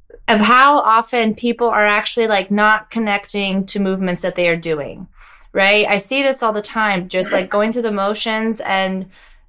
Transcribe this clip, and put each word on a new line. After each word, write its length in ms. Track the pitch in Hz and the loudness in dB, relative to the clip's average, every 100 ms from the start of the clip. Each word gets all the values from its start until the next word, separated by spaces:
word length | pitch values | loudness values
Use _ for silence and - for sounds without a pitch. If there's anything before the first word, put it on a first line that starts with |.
| _ - - | _ -8 0
of 120 | 214 | 2
how 380 | 208 247 277 294 | 4 6 6 4
often 560 | 214 226 233 247 220 | 4 2 0 -2 -2
people 340 | 214 240 233 233 | -2 -4 0 0
are 160 | 208 208 | 2 2
actually, 400 | 208 - 240 220 | 2 -2 -2 0
like, 220 | 202 190 | 0 0
not 400 | 208 214 214 - | 2 2 2 -2
connecting 760 | 233 214 202 - 202 196 190 190 | -4 -2 -4 -4 -4 -2 -2 -4
to 140 | 202 | -2
movements 420 | 196 190 185 175 | -2 -2 -2 -2
that 140 | 185 180 | -4 0
they 120 | 175 | 0
are 80 | 165 | 0
doing, 500 | 165 151 127 - - _ - - - | -2 -6 -6 -12 -18 _ -20 -20 -6
right? 340 | - 196 214 202 | 2 4 4 2
I 80 | 202 | -2
see 240 | - 269 | -2 0
this 200 | 269 262 | 0 0
all 100 | 226 | -2
the 100 | 208 | -2
time, 460 | 208 226 214 190 185 | -6 -2 -2 -2 -2
just, 240 | 185 185 | -4 -2
like, 180 | 202 185 | -2 0
going 220 | 208 220 | 0 0
through 100 | 240 | -2
the 100 | 226 | -4
motions 680 | 208 196 214 233 220 220 220 | -2 -2 -2 -4 -2 -2 -4
and, 460 | - 190 190 190 185 - - - | -2 -2 -2 -4 -8 -16 -20 -20